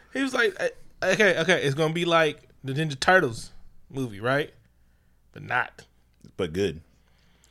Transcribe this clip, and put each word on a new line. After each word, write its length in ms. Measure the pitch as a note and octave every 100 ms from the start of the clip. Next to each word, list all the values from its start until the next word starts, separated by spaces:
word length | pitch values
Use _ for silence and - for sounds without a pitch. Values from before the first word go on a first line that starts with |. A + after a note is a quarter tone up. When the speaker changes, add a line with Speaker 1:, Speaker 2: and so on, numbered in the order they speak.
| -
Speaker 1:
He 80 | C4
was 100 | C4+
like, 200 | B3+ A3+ -
"Eh, 80 | F#3 - - -
okay, 360 | F#3 F#3+ G3+ D#3+
okay, 240 | E3 D#3+
it's 120 | C#3
gonna 180 | C#3 D#3+
be 100 | E3+ E3+
like 420 | E3 D#3 D3 _ _
the 80 | C3
Ninja 240 | C3+ D#3+ C#3
Turtles 520 | - F#3 C#3 A2+ - - - - -
movie, 300 | C3+ B2 G2
right? 320 | A#2+ C#3 D#3+ - _ _ _ _ _ _ _
But 100 | -
not." 440 | G2+ A#2+ - - - _ _ _ - -
Speaker 2:
But 140 | F2
good. 260 | F2 G2 D#2 - _ _ _ _ _ _